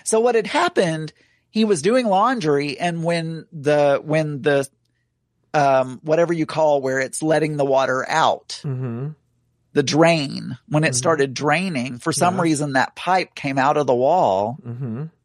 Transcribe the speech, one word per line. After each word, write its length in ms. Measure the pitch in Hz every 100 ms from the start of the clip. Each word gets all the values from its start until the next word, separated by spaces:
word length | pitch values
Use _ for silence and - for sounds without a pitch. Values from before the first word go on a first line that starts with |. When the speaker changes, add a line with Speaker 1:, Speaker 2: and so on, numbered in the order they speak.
Speaker 1:
So 180 | - 220
what 140 | 240
had 120 | 233 214
happened, 680 | 294 349 349 180 160 156 - _ _ _
he 140 | 214
was 180 | 220 185
doing 240 | 151 254 240
laundry, 720 | 190 226 254 156 143 147 135
and 260 | 175 170
when 420 | 165 170 160 160 -
the, 480 | 160 135 147 147 139
when 380 | 156 156 156 143
the, 260 | 147 143 139 _ _ _ _ _ _ _ _
um, 480 | 151 139 131 131 123
whatever 300 | - 160 170
you 140 | 165 156
call 360 | 160 156 143
where 160 | 131 131
it's 240 | 131 -
letting 340 | 156 156 156 151
the 80 |
water 400 | 139 135 131 131 -
out, 520 | 156 131 90 - -
Speaker 2:
Mm-hmm. 460 | 151 127 127 117 143 151 _ _ _ _ _
Speaker 1:
the 100 | 143
drain, 760 | 135 147 165 165 139 - - 123 -
when 160 | 151
it 40 | 156
Speaker 2:
Mm-hmm. 60 |
Speaker 1:
started 380 | 123 165 160 139
draining, 640 | 120 143 156 190 147 123 123
for 140 | 160
some 240 | 151 175 120
Speaker 2:
Yeah. 60 |
Speaker 1:
reason 300 | 165 147 147
that 240 | 135 - -
pipe 380 | - 185 -
came 220 | - 139 135
out 180 | 135 151
of 100 | 135
the 80 |
wall 640 | 123 135 180 139 95 104 135 123
Speaker 2:
Mm-hmm. 380 | 120 131 113 160 -